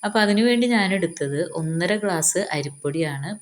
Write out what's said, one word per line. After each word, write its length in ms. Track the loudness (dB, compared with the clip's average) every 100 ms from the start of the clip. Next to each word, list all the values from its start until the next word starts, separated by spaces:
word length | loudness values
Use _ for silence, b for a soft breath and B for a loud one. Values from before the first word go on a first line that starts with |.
അപ്പോൾ 160 | 0 2
അതിനുവേണ്ടി 460 | 4 4 4 4 2
ഞാനെടുത്തത് 720 | 2 2 2 -2 -2 -4 -2 -4
ഒന്നര 380 | -4 -2 0 0 0
ഗ്ലാസ് 440 | 0 0 0 0 -2
അരിപ്പൊടിയാണ്, 800 | -4 -6 -6 -6 -2 -2 -4 -8 -4